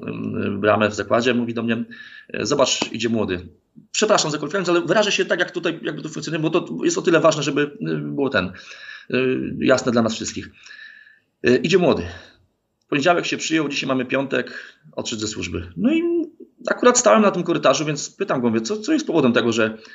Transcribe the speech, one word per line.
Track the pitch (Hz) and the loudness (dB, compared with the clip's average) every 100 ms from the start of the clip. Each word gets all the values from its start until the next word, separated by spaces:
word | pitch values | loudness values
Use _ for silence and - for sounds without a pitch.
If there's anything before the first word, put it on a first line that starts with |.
| 117 113 110 | -8 -8 -6
yy, | 104 101 | -4 -4
bramę | 101 104 104 107 | 0 2 4 2
w | |
zakładzie, | 101 101 110 123 | 0 0 2 2
mówi | 120 117 | 0 -2
do | 117 | -2
mnie: | 113 117 113 - - - - | -2 -2 -4 -12 -20 -20 -10
„E, | - 104 | -6 -2
zobacz, | 143 131 - - | 2 2 0 -4
idzie | 113 113 | -2 -2
młody”. | 113 95 90 87 - _ - - | 0 -2 -4 -8 -20 _ -20 -10
Przepraszam | - 214 185 160 | -2 2 2 0
za | 147 | -4
kolokwializm, | 151 196 175 | -4 -4 0
ale | 175 | 0
wyrażę | - 202 208 | 2 2 2
się | - | 0
tak, | 185 185 | 0 -2
jak | 180 | -2
tutaj, | 180 170 156 | -4 -4 -4
jakby | 170 156 | -6 -8
to | 156 | -10
funkcjonuje, | 151 151 160 | -10 -8 -4
bo | 156 | 0
to | 165 165 165 | 0 -2 -2
jest | 175 185 | -2 0
o | |
tyle | - 160 | 2 4
ważne, | 160 151 | 6 4
żeby, | 143 139 147 - | 0 0 -2 -4
yy, | 160 156 | -6 -4
było | 147 143 131 | -4 -2 0
ten, | 104 92 92 - - - - - | 0 -2 -6 -18 -20 -18 -18 -6
yy, | 127 131 127 131 - | -2 0 -2 -4 0
jasne | 131 127 131 | 2 2 2
dla | 117 | 2
nas | 113 | 2
wszystkich. | 110 101 - - - - - - - - _ _ _ | -2 -8 -8 -12 -16 -20 -20 -20 -20 -20 _ _ _
„Yy, | - 123 | 2 2
idzie | 160 185 | 4 4
młody. | 165 101 85 - - _ _ _ _ _ | 4 2 -2 -12 -20 _ _ _ _ _
W | _ | _
poniedziałek | 147 156 170 160 | 0 2 2 0
się | 135 | -4
przyjął, | - 160 143 | -2 -2 -2
dzisiaj | 139 139 | -4 -2
mamy | 131 | -2
piątek, | 127 135 135 127 120 - - - - | -2 -2 -2 -4 -4 -10 -16 -20 -14
odszedł | - - 110 | -10 -8 -6
ze | 107 | -6
służby”. | 104 92 90 87 165 | -6 -6 -6 -8 -2
No | 226 | 0
i | 330 339 339 302 - - _ - | 2 0 -2 -4 -10 -20 _ -6
akurat | - 247 240 | 2 4 4
stałem | 208 214 | 6 6
na | 202 | 4
tym | 180 | 2
korytarzu, | 165 170 135 135 | -2 2 2 2
więc | 156 147 - | 0 -4 -8
pytam | - 196 151 | -6 -4 0
go, | 120 | 0
mówię: | 110 | 0
„Co, | 110 214 | -2 -4
co | 214 | 0
jest | 311 - | 0 2
powodem | 165 131 | 2 4
tego, | 117 117 | 4 2
że, | 110 110 110 - | 2 0 -2 -16